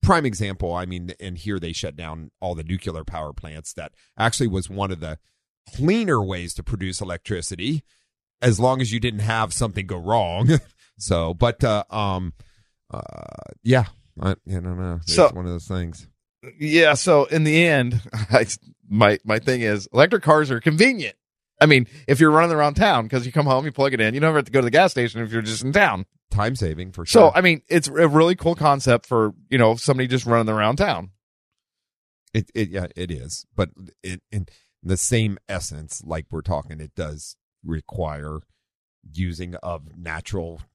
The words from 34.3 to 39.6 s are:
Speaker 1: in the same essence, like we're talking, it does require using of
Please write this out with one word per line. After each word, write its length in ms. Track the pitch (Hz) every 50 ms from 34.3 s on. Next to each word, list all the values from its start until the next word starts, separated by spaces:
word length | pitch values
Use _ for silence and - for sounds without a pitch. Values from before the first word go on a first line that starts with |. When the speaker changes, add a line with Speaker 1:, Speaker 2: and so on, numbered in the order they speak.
Speaker 1:
in 140 | - 104 90 - _ _ _ _ _ _ _
the 120 | 85 95
same 420 | 90 - - 123 113 110 107 101 - _ -
essence, 540 | 101 90 - - - 73 78 78 - - -
like 220 | 78 82 80 76 _
we're 120 | - 80
talking, 380 | - - 85 71 73 - 78 76
it 140 | 78 76 _
does 400 | - 85 76 76 73 - - - _ _ _ _ _ _
require 760 | 71 82 78 - - - - 85 78 73 73 73 76 76 78 - _ _ _ _ _ _ _ _ _ _ _ _ -
using 440 | 76 82 92 90 85 78 90 87 87
of 420 | -